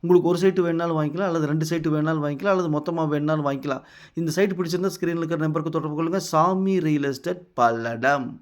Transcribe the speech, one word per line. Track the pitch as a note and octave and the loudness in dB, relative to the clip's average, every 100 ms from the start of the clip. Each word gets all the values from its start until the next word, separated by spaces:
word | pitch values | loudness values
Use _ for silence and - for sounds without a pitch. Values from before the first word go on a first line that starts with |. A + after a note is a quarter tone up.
உங்களுக்கு | E3+ F3+ E3+ | 6 6 6
ஒரு | F3 | 2
சைட்டு | F#3+ F#3 E3+ | 2 2 0
வேணாலும் | E3 E3+ D#3+ | 0 0 0
வாங்கிக்கலாம், | D3+ D3+ G3+ | 0 -2 -2
அல்லது | E3 D3+ | 0 0
ரெண்டு | D#3 D#3 | 0 0
சைட்டு | E3+ D#3+ D3+ | -2 0 0
வேணாலும் | D3+ D#3+ D3 | 0 0 -2
வாங்கிக்கலாம், | C#3+ G3+ F#3+ | -2 0 2
அல்லது | F3 D3+ | 2 -2
மொத்தமா | D3+ E3+ D#3+ | -2 -2 0
வேணாலும் | D3 D3 D#3 C#3+ | 0 0 0 0
வாங்கிக்கலாம். | C#3 C#3+ C3+ - - - | -2 -4 -6 -8 -20 -14
இந்த | - E3 D#3+ | -6 -4 0
சைட் | G3+ F3+ | 0 0
பிடிச்சிருந்தா | E3+ F3 F#3 F#3 | -2 -2 -2 -2
ஸ்க்ரீன்ல | E3+ E3+ | -4 -2
இருக்கிற | E3 E3 D#3 | -2 -2 -2
நம்பருக்கு | D#3 D#3 D#3+ | -2 -2 -4
தொடர்பு | D3+ D3+ | -4 -4
கொள்ளுங்க. | D#3+ F#3 F#3+ | -2 -2 0
சாமி | D#3+ E3+ F#3 F#3+ F#3+ D#3 | 2 2 2 0 0 2
ரியல் | D3+ C#3 | 0 -2
எஸ்டேட் | C3+ E3+ F3+ - - | -4 -6 -8 -8 2
பல்லடம். | A#2 A#2 A#2 A#2 C3 C#3+ B2 - | 2 2 -4 0 0 0 -2 -12